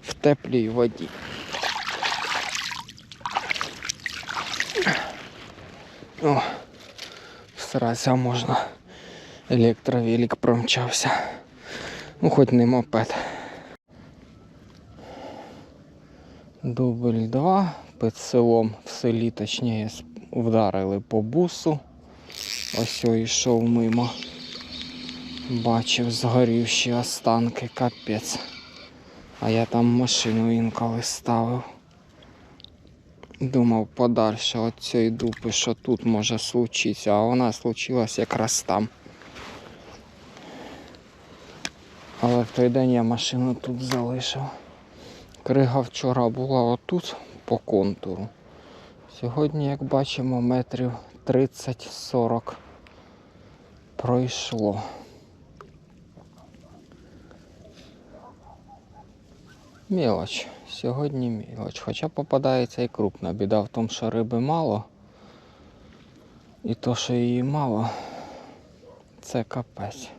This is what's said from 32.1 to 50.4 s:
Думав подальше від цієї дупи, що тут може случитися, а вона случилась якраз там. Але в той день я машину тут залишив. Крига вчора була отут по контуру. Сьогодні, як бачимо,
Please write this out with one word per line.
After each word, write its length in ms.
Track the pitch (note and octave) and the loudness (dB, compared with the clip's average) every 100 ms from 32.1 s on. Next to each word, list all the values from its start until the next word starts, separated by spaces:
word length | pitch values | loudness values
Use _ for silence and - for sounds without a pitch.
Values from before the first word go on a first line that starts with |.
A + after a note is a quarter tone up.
| - - - - - - - - - - - - - | -20 -20 -20 -20 -20 -20 -20 -20 -20 -20 -20 -20 -6
Думав 480 | C3 C3+ A#2+ A2+ G#2+ | 0 4 6 4 0
подальше 720 | - A#2+ A#2+ A2 A2 - A#2+ | 2 4 6 2 2 -2 0
від 140 | A2+ - | -2 -4
цієї 300 | - B2 A2+ | -2 2 2
дупи, 420 | A2+ A#2+ A2 A#2 | 2 -2 -2 -4
що 220 | - - | -2 -2
тут 320 | A2+ - A#2 A#2 | -2 0 0 2
може 340 | G#2+ G#2 A2+ | 2 2 -2
случитися, 720 | - B2 A#2 - A2+ G#2 G#2+ | 0 0 0 0 -2 0 2
а 100 | G2+ | 4
вона 320 | A2+ B2+ A#2+ | 4 4 2
случилась 680 | G#2+ B2 A2+ - B2+ A2 - | 0 -4 -4 -2 0 0 0
якраз 420 | A2+ - A2 - | 0 0 0 0
там. 280 | - F#2+ A2 - - - - - - - - - - - - - - - - - - - - - - - - - - - - - - - - - | 0 0 0 -6 -20 -20 -20 -16 -16 -16 -20 -20 -20 -20 -20 -20 -20 -20 -18 -16 -16 -18 -18 -20 -20 -20 -20 -20 -20 -12 -12 -14 -20 -20 -20 0
Але 220 | A#2+ B2 | 4 4
в 40 | A2+ - | 2 4
той 140 | B2 | 4
день 220 | B2+ B2+ | 6 4
я 120 | B2 | 4
машину 520 | A2+ A#2 - B2+ B2+ A#2+ | 4 2 0 0 0 0
тут 280 | - B2 | -4 -6
залишив. 600 | C3 B2+ A#2+ B2+ - C3+ C3+ - - - - - - - - - | -2 -2 -2 -4 -4 -6 -8 -10 -20 -20 -20 -20 -20 -20 -20 -10
Крига 360 | - C3+ C3 C3+ | 2 4 6 4
вчора 500 | A#2+ - C3 B2+ A#2+ | 0 -2 0 2 2
була 340 | A#2+ C3 C3 | 0 0 2
отут 520 | A#2 A#2+ - F3+ - - - - - | 4 0 -2 -4 -4 -14 -16 -18 -4
по 120 | A#2 | -4
контуру. 680 | - G#2+ G2 - - F2+ G#2+ - - - - - - - - - | 2 2 2 -2 -8 -8 -10 -12 -20 -20 -20 -20 -20 -20 -20 -8
Сьогодні, 480 | A#2+ C3 D3+ D3+ C#3+ | -4 0 0 0 -2
як 160 | C#3 | -2
бачимо, 580 | C3+ C3+ C#3 - C3 B2+ | 0 2 2 -2 -2 2